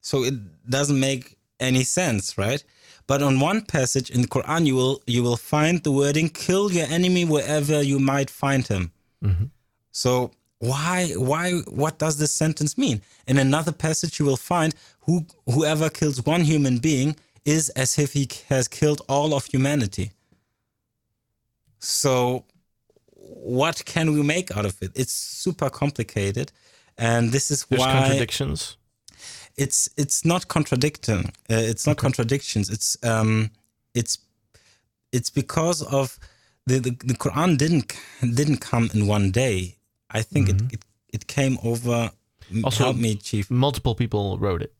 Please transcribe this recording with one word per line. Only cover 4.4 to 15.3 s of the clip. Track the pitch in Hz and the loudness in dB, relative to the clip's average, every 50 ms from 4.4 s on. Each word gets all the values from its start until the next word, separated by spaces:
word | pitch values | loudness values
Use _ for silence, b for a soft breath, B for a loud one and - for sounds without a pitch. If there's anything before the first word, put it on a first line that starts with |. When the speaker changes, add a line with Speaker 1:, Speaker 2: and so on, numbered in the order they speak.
| - - 151 165 170 | -2 0 0 2 2
Speaker 1:
you | 143 131 | 2 4
will, | 131 127 131 135 131 _ | 2 2 0 0 -2 _
you | - 120 120 | -2 0 2
will | 120 120 120 | 2 2 0
find | 113 - - - 151 151 160 180 170 | -2 -2 -2 0 2 2 2 2 0
the | - 156 | 0 0
wording, | 139 139 139 143 143 156 160 165 | 2 2 2 2 2 2 0 0
"Kill | - - - - 180 190 202 208 | -2 -4 -2 0 2 2 2 2
your | 180 175 160 | 0 0 -2
enemy | 123 156 175 180 180 180 180 175 | 0 0 2 2 4 4 2 2
wherever | 165 151 147 120 120 151 151 143 143 156 147 | 2 2 0 0 0 0 0 0 2 2 2
you | 143 139 139 139 | 2 2 2 2
might | 139 135 135 139 139 131 | 2 2 2 0 -2 -4
find | - - - 139 139 135 120 | -4 -4 -2 0 0 0 0
him." | - 107 95 90 85 _ _ _ _ _ _ | -2 -2 -2 -2 -6 _ _ _ _ _ _
Speaker 2:
Mm-hmm. | - 104 92 85 104 143 - _ _ _ _ _ _ _ | -2 0 0 0 -2 -4 -6 _ _ _ _ _ _ _
Speaker 1:
So | - - - 127 123 127 123 - _ _ _ _ _ _ | -10 -2 0 2 2 2 0 -2 _ _ _ _ _ _
why, | 117 120 131 139 147 170 185 185 180 165 87 | -4 -4 -2 -2 -2 -2 0 0 -2 -2 -2
why, | 87 127 127 143 160 175 180 180 170 - - - - | -2 0 0 0 0 0 -2 -2 -2 -4 -6 -4 -2
what | 143 156 160 _ | -2 -2 0 _
does | 156 160 151 143 | -2 -2 0 0
this | 151 147 | -2 -2
sentence | - - 156 156 156 - 151 147 - - | 0 0 0 0 0 -2 -4 -4 -2 0
mean? | 277 226 113 104 b b b b b | 0 0 0 -2 b b b b b
In | - 131 139 | 2 2 4
another | 139 135 139 156 156 165 | 4 4 2 2 0 -2
passage, | 156 - - 160 156 - - 160 - - | -4 -2 -2 -2 -2 -2 -4 -6 -4 -2
you | 151 | 0
will | 139 135 123 - - 180 | 0 0 -2 -2 -2 0
find, | 175 160 160 156 B B B B B _ | 0 0 0 -2 B B B B B _
"Who, | - 170 180 160 - | 0 0 0 -2 -6